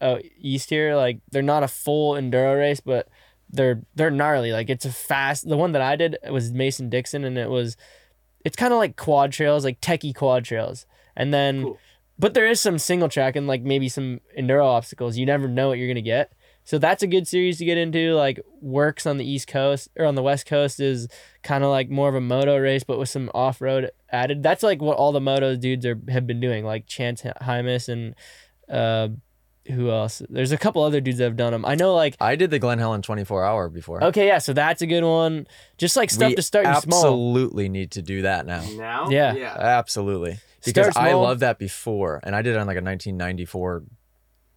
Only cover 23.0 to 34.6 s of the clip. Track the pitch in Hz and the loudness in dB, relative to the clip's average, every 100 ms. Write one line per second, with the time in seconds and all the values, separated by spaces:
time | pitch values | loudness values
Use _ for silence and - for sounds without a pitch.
23 | 131 139 127 - 131 127 131 135 131 - | -4 -6 -4 0 -2 0 -2 -2 -2 -8
24 | _ 123 131 147 160 190 220 156 151 - | _ -2 -2 0 0 2 2 2 0 2
25 | 143 143 135 135 135 127 127 127 120 110 | 2 2 0 0 0 0 -2 -2 -2 -4
26 | - 127 123 120 123 110 107 110 - - | -2 -2 -2 -2 -2 -2 -4 -6 -8 -6
27 | 120 120 123 - 127 120 123 123 120 117 | -6 -6 -10 -8 -4 -2 -2 -4 -4 -8
28 | 113 - - - _ _ - 123 113 113 | -8 -12 -20 -20 _ _ -6 -2 0 0
29 | 110 110 - _ _ _ - 127 120 110 | -2 -6 -14 _ _ _ -8 -2 0 0
30 | 110 - - 131 131 151 214 165 151 147 | -2 -8 -8 -4 -2 0 0 2 2 2
31 | 131 123 120 117 117 117 117 151 185 175 | -2 0 -2 0 -2 -2 -2 2 2 4
32 | 147 - 110 147 180 147 123 117 113 107 | 2 0 0 2 0 0 0 0 0 -2
33 | 95 104 95 98 95 110 87 82 82 87 | -4 -6 -2 0 0 0 -2 -8 -10 0
34 | 175 208 202 175 - 135 | 2 4 4 4 2 2